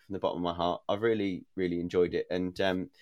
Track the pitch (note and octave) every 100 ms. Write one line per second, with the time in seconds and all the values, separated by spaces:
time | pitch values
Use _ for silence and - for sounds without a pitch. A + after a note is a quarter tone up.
0 | - F#2+ F#2+ E2 F2 F2 E2+ E2+ - G2+
1 | A2+ A2 G2+ F2 - - F2+ F2 F2 F2+
2 | F2 E2+ - F2+ F#2 F2+ G2 F#2 F2+ _